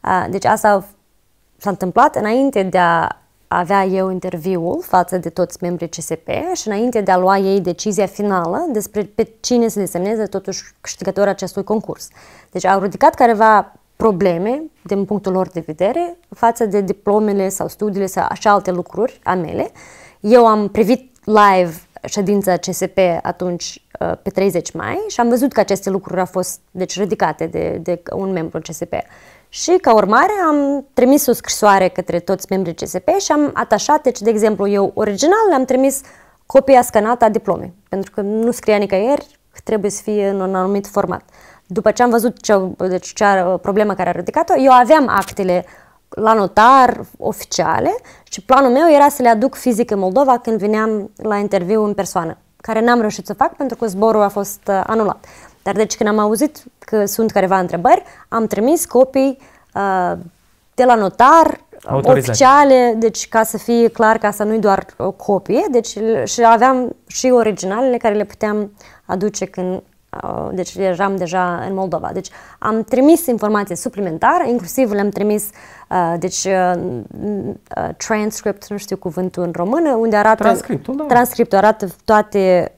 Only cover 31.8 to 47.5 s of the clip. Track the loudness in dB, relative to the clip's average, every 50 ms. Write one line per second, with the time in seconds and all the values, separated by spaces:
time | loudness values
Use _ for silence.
31.8 | 4 2 0 -4 -6 -4 -4 -4 -2 -2 -4 -4 -4 _ -4 -4 -2 -4 -6 -8
32.8 | -10 -8 -8 -4 _ 0 0 0 0 0 0 0 0 0 -2 -4 -2 -2 -2 -2
33.8 | 2 0 0 2 2 -2 -2 0 -2 0 0 2 2 0 0 0 -2 0 0 0
34.8 | 0 0 -2 -2 -4 -4 -2 0 2 2 2 4 4 2 2 0 0 0 0 2
35.8 | 2 0 0 -2 -12 -16 -20 _ _ _ _ _ _ _ 2 2 4 6 4 4
36.8 | 4 4 0 0 0 0 0 2 2 2 2 0 -2 -2 -4 -4 -4 -12 -16 _
37.8 | _ _ -8 -8 -8 -6 _ -6 -4 -4 -2 0 0 -2 -2 -2 0 0 0 2
38.8 | 0 0 0 0 0 0 0 -2 -2 _ _ _ _ _ _ -14 _ -4 -4 -2
39.8 | -2 -4 -6 -6 -6 -4 -2 -2 0 -2 -2 -2 -4 -2 -2 -2 -2 0 -2 -2
40.8 | -4 -4 -2 -2 -2 -2 -4 -8 _ _ _ _ _ -20 -20 _ _ _ -8 0
41.8 | 0 0 2 4 2 2 2 2 0 0 -4 -4 0 0 2 2 2 -2 -6 -6
42.8 | -4 -4 -4 -4 -6 -8 -4 0 2 2 2 2 2 0 -2 -2 -2 -2 0 0
43.8 | 0 0 -2 -2 -2 -4 -4 -4 -6 -4 -2 -2 0 0 0 2 6 6 6 6
44.8 | 8 6 6 4 4 2 0 -2 -2 -4 -6 -4 -2 0 0 -2 -2 -6 -20 -20
45.8 | _ _ _ _ _ _ -8 -2 2 2 4 4 2 2 4 4 6 8 8 6
46.8 | 6 4 2 -2 -10 -16 -14 -8 -6 -6 -6 -6 -10 _